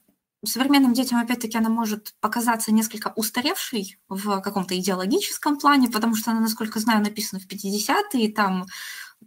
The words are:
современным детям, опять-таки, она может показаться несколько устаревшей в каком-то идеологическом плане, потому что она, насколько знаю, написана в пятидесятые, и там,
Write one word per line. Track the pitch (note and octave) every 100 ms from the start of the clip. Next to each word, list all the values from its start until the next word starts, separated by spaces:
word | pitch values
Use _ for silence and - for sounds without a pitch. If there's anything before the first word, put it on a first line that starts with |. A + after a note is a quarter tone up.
| _ _ _ _ -
современным | A#3 C4+ C#4+ C4
детям, | A#3 C4 A#3+
опять-таки, | A#3 A#3+ A3 A3+
она | A3
может | A#3 A3 G#3 - -
показаться | G#3+ A#3 A#3 A3+ A3
несколько | A3 A3 G#3+ G3+ -
устаревшей | G#3+ B3 C#4+ - - A3+ F#3+ - -
в | F#3+ G3+ G3
каком-то | G3 G3 F3+ F#3
идеологическом | F#3+ F#3 F#3 F4 - - D4+ D4
плане, | D4 C#4+ B3
потому | A#3+ A#3 A3
что | -
она, | A3+
насколько | A3+ A3 A3 A3
знаю, | A3 G#3+
написана | G#3 G#3 G#3+ F#3+
в | -
пятидесятые, | G3 G3 G3+ A#3+ F4 G#4 B3 G#3+
и |
там, | G#3+ G3 F#3 F#3+ - - - - -